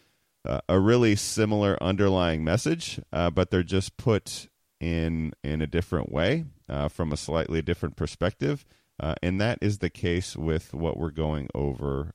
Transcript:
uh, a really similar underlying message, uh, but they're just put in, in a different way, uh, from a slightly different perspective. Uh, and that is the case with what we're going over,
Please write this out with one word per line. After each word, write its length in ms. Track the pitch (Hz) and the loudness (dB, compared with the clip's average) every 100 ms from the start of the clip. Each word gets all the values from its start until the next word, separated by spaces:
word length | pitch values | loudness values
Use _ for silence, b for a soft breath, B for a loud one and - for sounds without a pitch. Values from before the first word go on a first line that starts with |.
| b b b _ - | b b b _ -6
uh, 160 | 67 - | -4 2
a 100 | 95 | 4
really 360 | 98 123 117 101 | 6 6 6 4
similar 600 | - - 107 107 101 95 | 0 0 2 4 2 2
underlying 600 | 92 95 98 92 85 80 | 0 2 4 4 2 2
message, 560 | 78 107 151 170 - - - | 2 2 2 -2 -4 -10 -6
uh, 160 | 76 87 | 0 0
but 220 | 87 90 | 2 2
they're 120 | 92 | 2
just 360 | 85 95 - - | 2 0 -2 -4
put 500 | 123 104 - - - _ _ - | 2 2 0 -12 -14 _ _ -8
in, 540 | 85 82 80 82 80 - | -2 0 0 -2 -4 -6
in 180 | 71 76 | -6 -2
a 60 | 76 | 0
different 440 | 82 - 80 - | -2 0 -2 -2
way, 360 | 71 90 160 151 - - | 0 2 0 -4 -14 -8
uh, 220 | 69 73 | -4 -4
from 240 | - 82 | -2 -4
a 60 | 73 | -2
slightly 420 | - 80 - 80 | -2 -2 0 -2
different 340 | 76 87 80 | -2 -2 -4
perspective. 720 | - 78 - 87 - 139 143 - b b - | -4 -6 -2 -2 -2 -4 -4 -8 b b -8
Uh, 160 | 78 - | -6 -2
and 160 | 90 95 | -2 0
that 200 | 107 110 | 0 0
is 180 | 104 101 | -2 0
the 120 | 87 | -4
case 440 | - 90 87 - | -2 -2 0 -2
with 380 | - 80 80 - | -4 -2 -2 -2
what 240 | 71 82 - | -6 -4 -2
we're 140 | 80 | -4
going 380 | 76 78 76 69 | -2 -2 -2 -4
over, 600 | - 71 64 69 67 78 | -4 -2 -2 -4 -4 -6